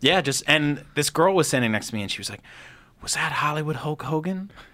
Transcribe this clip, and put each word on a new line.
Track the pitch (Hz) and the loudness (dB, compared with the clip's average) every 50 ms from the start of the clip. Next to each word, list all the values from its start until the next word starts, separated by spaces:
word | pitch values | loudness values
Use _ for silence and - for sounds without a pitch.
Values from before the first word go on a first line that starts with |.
Yeah, | - 131 175 190 | 4 4 4 4
just, | 160 139 131 - - | 2 0 -2 -2 2
and | - 147 156 151 147 147 139 - - - | 4 4 4 4 2 0 -2 -4 -8 -2
this | - 147 - | -2 -2 0
girl | - - 165 185 190 | 2 4 4 4 6
was | 185 151 | 4 2
standing | - - 131 123 113 | 2 2 2 2 2
next | 110 107 - - | 0 0 -2 -4
to | - | -6
me, | 110 | -6
and | 101 95 | -4 -6
she | - - | -6 -8
was | 98 - | -8 -10
like, | 104 - _ - - - - - - - - _ _ _ | -10 -12 _ -20 -20 -20 -20 -20 -20 -20 -20 _ _ _
Was | - - - | -8 -6 -4
that | - 160 160 | -2 -2 -2
Hollywood | 143 - - 147 151 156 156 151 156 | -2 -2 -2 0 0 -2 -2 -2 -4
Hulk | 127 - 151 151 147 - | -4 -4 -6 -6 -4 -4
Hogan? | 131 156 156 156 180 190 190 190 202 - - - - | -2 -2 -2 -2 -2 -6 -6 -8 -10 -14 -20 -20 -20